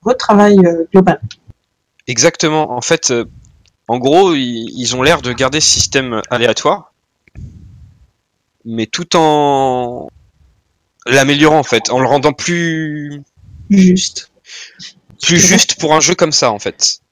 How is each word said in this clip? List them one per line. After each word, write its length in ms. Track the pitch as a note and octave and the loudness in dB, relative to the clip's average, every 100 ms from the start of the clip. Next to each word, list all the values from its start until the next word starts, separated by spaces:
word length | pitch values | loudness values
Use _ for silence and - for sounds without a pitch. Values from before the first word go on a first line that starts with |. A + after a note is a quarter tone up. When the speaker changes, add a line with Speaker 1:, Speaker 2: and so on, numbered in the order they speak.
Speaker 1:
retravail, 560 | - B3+ - G#3 G#3 G3+ | -6 -6 0 4 6 6
euh, 200 | F3+ E3+ E3 | 4 2 2
global. 280 | G3 F#3 G#3 - - _ - _ _ _ _ - | 2 2 0 -6 -14 _ -20 _ _ _ _ -10
Speaker 2:
Exactement. 680 | B2 E3 - E3 D#3 D3+ | 0 0 2 -2 0 -2
En 80 | B2 | -6
fait, 300 | - E3 - | -4 -2 -2
euh, 140 | A#2+ G#2+ - _ _ _ _ _ | -4 -4 -12 _ _ _ _ _
en 100 | A#2+ | -2
gros, 360 | B2 D#3 F#3+ | 2 4 4
ils, 380 | D#3 B2+ A#2 A2+ - | 2 -2 -6 -10 -8
ils 200 | A#2+ B2+ | -6 -2
ont 60 | |
l'air 200 | C3+ D#3+ | 0 0
de 100 | B2+ | -2
garder 280 | A#2 C3 D3 | -2 -2 0
ce 100 | D3+ | -2
système 520 | - - C#3 C3 A2 - | 0 0 -2 -2 -6 -4
aléatoire, 640 | A#2+ A#2 G#2+ - G3 - _ _ _ _ - - - - - - _ _ _ _ _ _ _ | -2 0 0 -2 -2 -6 _ _ _ _ -20 -20 -20 -20 -20 -20 _ _ _ _ _ _ _
mais 220 | A#2 A2+ A2 | -12 -8 -6
tout 300 | - F3 F3 | -8 -2 0
en 920 | D#3+ D3+ D3 C#3 C3+ B2+ B2 B2 - _ _ _ _ _ _ _ _ _ - | 2 2 2 0 0 -2 -6 -10 -14 _ _ _ _ _ _ _ _ _ 0
l'améliorant, 520 | C3 C3+ C#3+ D3+ D#3 | 2 2 4 4 4
en 60 | |
fait, 260 | C#3 A#2 - | 2 -2 0
en 100 | B2 | -2
le 60 | B2+ | 2
rendant 260 | C#3 C#3+ | 2 0
plus 920 | C#3+ - F3 E3+ D#3+ D#3 D3+ D3 C#3+ C#3+ _ - - - | -2 -6 -4 -4 -4 -6 -8 -12 -14 -20 _ -20 -20 0
Speaker 1:
Juste. 600 | G3+ F#3 F#3 - - - _ _ - - _ - _ _ - | 4 6 4 0 -10 -18 _ _ -20 -20 _ -20 _ _ -8
Speaker 2:
plus 160 | - E3+ | 0 2
Speaker 1:
Je 0 | |
dirais. 120 | - | 4
Speaker 2:
juste 320 | - - - | 2 0 -2
pour 140 | D#3+ | 0
un 60 | D#3 | 2
jeu 140 | D3+ | 2
comme 180 | F3+ E3 | 0 0
ça, 200 | D3 C3 | 0 0
en 60 | G#2 | -2
fait. 420 | - - - - _ | -8 -6 -6 -6 _